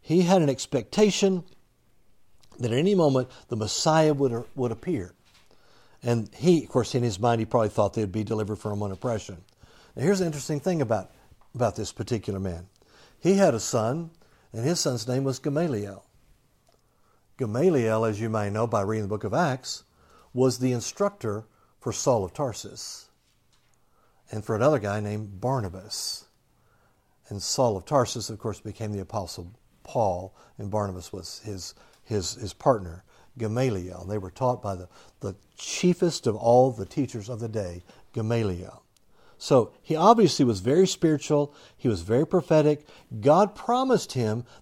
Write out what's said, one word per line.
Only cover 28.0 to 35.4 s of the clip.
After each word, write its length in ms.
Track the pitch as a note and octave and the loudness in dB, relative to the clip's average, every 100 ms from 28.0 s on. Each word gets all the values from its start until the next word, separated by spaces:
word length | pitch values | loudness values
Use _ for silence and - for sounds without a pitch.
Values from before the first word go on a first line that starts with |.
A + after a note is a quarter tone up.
| A#2+ A#2+ G2+ | 0 -4 -10
of 100 | G#2 | -8
course, 180 | A2 F#2+ | -8 -8
became 320 | G#2+ G2 G#2+ | -12 -10 -8
the 80 | G2+ | -8
Apostle 520 | F#2+ A2+ F2+ - F2 G#2+ _ _ | -8 -8 -8 -12 -16 -18 _ _
Paul, 480 | - B2+ G#2 F2+ F#2+ - - - | -8 -2 0 -2 -8 -18 -20 -14
and 120 | G#2 | -6
Barnabas 420 | G#2+ G2+ F#2 - | -4 -4 -6 -12
was 280 | F#2 E2+ - | -14 -12 -14
his, 300 | A2+ G2 - - - _ | -12 -12 -12 -18 -20 _
his, 300 | - G#2+ F2 | -6 -4 -4
his 180 | - G2+ | -6 -10
partner, 500 | - D3+ A#2 F2+ E2+ _ _ _ - | -2 2 2 0 -14 _ _ _ -8
Gamaliel. 680 | A2+ A2+ C3 G2 F2+ F2+ | -4 0 0 -2 -6 -12
They 120 | F2 G#2+ | -8 -8
were 140 | F#2 | -8
taught 320 | - B2+ B2 | -4 -2 -2
by 140 | G#2 F#2 | -4 -8
the, 120 | F2+ - - - | -10 -20 -20 -12
the 160 | G2+ F#2+ | -10 -10